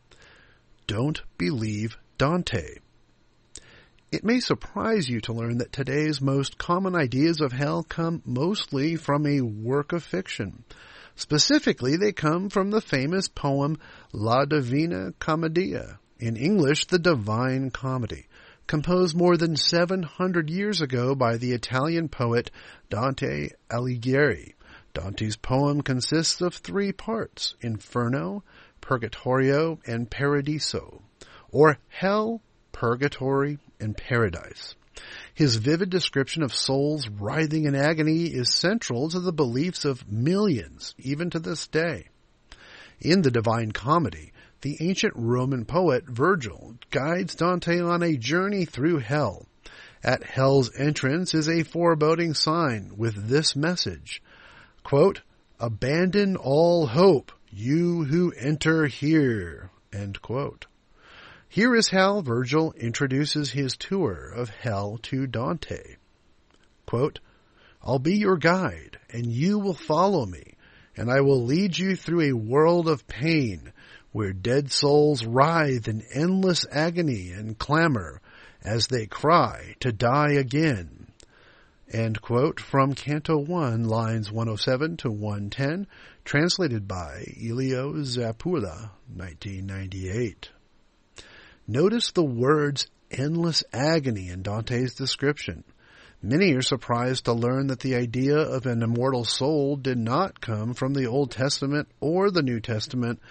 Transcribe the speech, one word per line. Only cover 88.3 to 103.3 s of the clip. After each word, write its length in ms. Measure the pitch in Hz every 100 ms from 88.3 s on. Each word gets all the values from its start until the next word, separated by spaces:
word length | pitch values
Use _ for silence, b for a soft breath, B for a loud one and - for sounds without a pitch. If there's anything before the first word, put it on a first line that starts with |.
| 113 170 175 98 87 110 - -
nineteen 600 | 101 90 80 104 95 98
ninety-eight. 800 | 98 95 95 92 107 120 - - _ _ _ _ _ _ - B B B B -
Notice 420 | 113 185 233 -
the 140 | -
words 640 | 151 117 127 151 147 139 - _ -
endless 500 | - 143 165 170 151 -
agony 560 | 117 147 165 131 107 90
in 140 | 90
Dante's 540 | 98 107 110 123 127 -
description. 640 | 135 - 139 147 - 82 - _ B B B B
Many 340 | 98 147 196
are 60 | 131
surprised 640 | 127 131 - 120 127 127 -
to 60 |
learn 360 | 117 120 131 139
that 100 | 127
the 160 | 135
idea 420 | 123 123 123 135 147
of 300 | 151 131 123
an 160 | 117
immortal 420 | 113 117 131 127
soul 520 | 113 - 131 156 139 143
did 200 | 131 127
not 440 | 113 135 190 -
come 340 | - 107 110
from 180 | 120 131
the 140 | 139 127
Old 240 | 131 139
Testament 560 | - 135 - 139 147 - -
or 320 | 143 175 202
the 100 | 180
New 160 | 135 117
Testament, 640 | 113 110 - 127 120 117 B